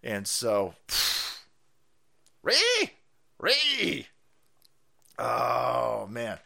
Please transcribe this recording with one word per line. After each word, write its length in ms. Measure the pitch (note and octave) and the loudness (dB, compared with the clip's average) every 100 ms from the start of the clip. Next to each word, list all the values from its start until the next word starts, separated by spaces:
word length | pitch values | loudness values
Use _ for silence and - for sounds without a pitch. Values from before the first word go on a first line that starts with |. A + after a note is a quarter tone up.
And 240 | - G#2 G2 | -4 -6 -4
so, 480 | - A#2+ G#2 F#2+ - _ | -2 2 2 0 -4 _
pfft, 520 | - - - - - - _ _ _ _ _ _ _ _ _ | -2 0 0 -4 -10 -18 _ _ _ _ _ _ _ _ _
Ree! 480 | - C4 A4+ A#4+ G4 - _ _ _ _ | 2 4 4 2 0 -6 _ _ _ _
Ree! 680 | - C#4 D4+ C4+ F3+ - - _ _ _ _ _ _ _ _ _ _ - | 2 2 2 0 -2 -2 -8 _ _ _ _ _ _ _ _ _ _ -8
Oh, 880 | A#2 A#2 A#2+ A#2+ B2 B2 A#2+ A2+ G#2 | -2 0 0 0 0 0 0 -2 -6
man. 300 | A#2 A#2 F#2+ | -8 -6 -8